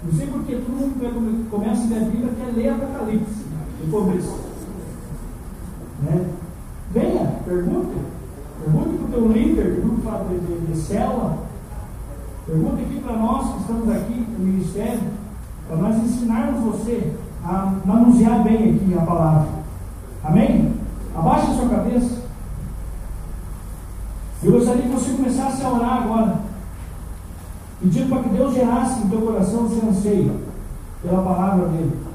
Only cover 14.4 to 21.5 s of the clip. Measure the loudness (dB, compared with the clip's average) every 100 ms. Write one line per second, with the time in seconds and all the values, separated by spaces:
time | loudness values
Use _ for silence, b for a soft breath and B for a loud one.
14.4 | 0 2 0 -2 -2 -2 -2 -6 -10 -10
15.4 | -12 -12 -4 0 2 4 2 0 0 2
16.4 | 0 0 0 0 -2 0 -2 -4 -10 -10
17.4 | -2 0 0 0 4 8 10 10 8 6
18.4 | 6 6 6 6 4 4 4 4 6 6
19.4 | 4 -2 -8 -10 -10 -12 -12 -8 4 6
20.4 | 6 4 4 0 -4 -8 -8 0 2 4
21.4 | 2